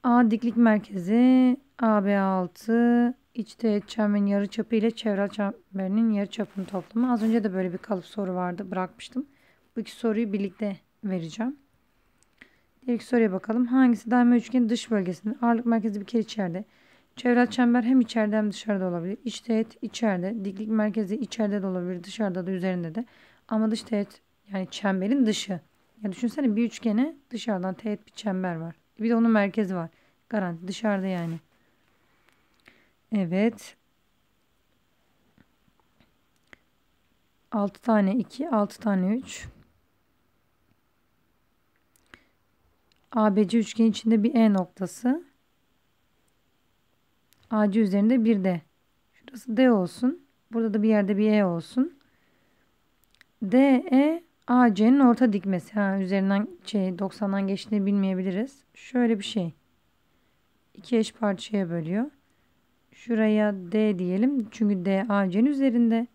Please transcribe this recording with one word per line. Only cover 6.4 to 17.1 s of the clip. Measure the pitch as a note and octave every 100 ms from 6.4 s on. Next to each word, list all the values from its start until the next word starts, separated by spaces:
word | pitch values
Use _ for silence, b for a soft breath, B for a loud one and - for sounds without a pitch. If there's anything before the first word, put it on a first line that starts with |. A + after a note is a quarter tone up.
| G3+ G3 F3+
toplamı. | G3 E3 A3+ B3+
Az | A#3+
önce | A3 A3+
de | G3+
böyle | F#3 F#3
bir | F#3
kalıp | - F#3+ -
soru | - F#3+ F#3
vardı, | F3+ F3 F#3+
bırakmıştım. | F#3 F#3 - - B3+ D4 b b b b -
Bu |
iki | A3
soruyu | - A#3 G#3+ A3+
birlikte | G3 G3 - G#3 F#3 _ _
vereceğim. | G3+ F#3 E3 D#3 A#3 C#4+ _ _ _ _ _ _ _ _ b b b _
Diğer | B3+ A#3
iki | -
soruya | A#3+ A3
bakalım. | F#3 - A3+ A#3+
Hangisi | B3+ B3+ A3+ A#3
daima | B3 A#3+ A#3+
üçgenin | - B3+ A3+
dış | A#3+ -
bölgesinde? | G#3+ F3+ F3 G#3+ B3+
Ağırlık | A#3 A#3 A#3+
merkezi | A3+ G#3+ G3+
bir | G3
kere | A#3
içeride. | G#3+ G#3+ F#3 F3 G#3+ b b b b